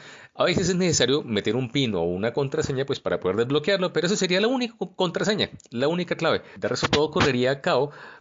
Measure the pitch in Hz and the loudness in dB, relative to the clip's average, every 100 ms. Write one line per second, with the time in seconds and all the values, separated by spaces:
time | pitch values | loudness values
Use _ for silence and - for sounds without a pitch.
0 | - - - - 156 175 165 180 180 147 | -18 -20 -20 0 2 2 2 2 2 2
1 | 123 143 120 104 101 113 127 143 127 95 | 2 2 0 0 0 0 0 0 0 0
2 | 85 92 110 147 139 156 143 131 135 - | 0 0 -2 -2 -2 -2 -2 -2 -4 -4
3 | - 87 92 98 117 147 151 196 180 160 | -2 -2 0 0 2 0 0 0 0 0
4 | 170 202 185 180 214 262 240 - 185 - | 0 0 2 2 2 0 -4 -6 -10 -2
5 | 185 190 175 214 104 - - 117 139 175 | -2 0 0 0 -2 -6 -10 -2 0 0
6 | 175 165 160 104 - - - 127 - 147 | -2 0 0 0 -2 -6 -4 -2 0 2
7 | 151 180 151 123 123 143 - 143 143 - | 2 2 2 2 2 0 0 2 0 -4
8 | - - | -18 -20